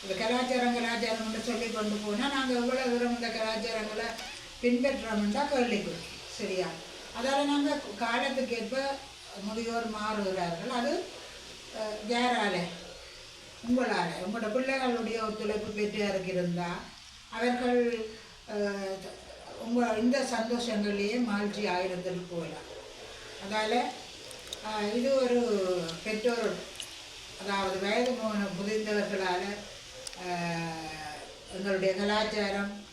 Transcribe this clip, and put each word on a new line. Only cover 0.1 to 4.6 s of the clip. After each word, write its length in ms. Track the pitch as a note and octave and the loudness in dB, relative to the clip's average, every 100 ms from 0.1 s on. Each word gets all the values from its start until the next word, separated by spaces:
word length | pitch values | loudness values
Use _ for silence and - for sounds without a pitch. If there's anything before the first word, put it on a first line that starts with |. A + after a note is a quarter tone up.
| F#3 A3+ | 0 2
கலாச்சாரம், 480 | B3 B3 B3 B3 | 2 4 4 4
கலாச்சாரம் 520 | A#3+ A#3 A3+ A3+ A3 A3 | 4 2 0 0 0 -2
என்று 180 | A3 A#3+ | -2 -2
சொல்லி 260 | A3+ A#3 | 0 0
கொண்டு 240 | G#3+ G#3+ G#3 | 0 0 0
போனா 320 | G#3 G#3 C#4 | 0 0 2
நாங்க 260 | C#4+ C4 | 2 2
எவ்வளவு 360 | A#3+ A#3+ B3+ B3+ | 2 4 2 2
தூரம் 260 | A#3+ A#3+ A#3+ | 4 2 2
இந்த 120 | A#3 | 0
கலாச்சாரங்களை 800 | A3+ A3 A3 A3+ A3+ G#3+ G#3+ A3+ A3+ - - - - | 0 0 0 -2 -2 -2 -4 -4 -4 -8 -10 -14 0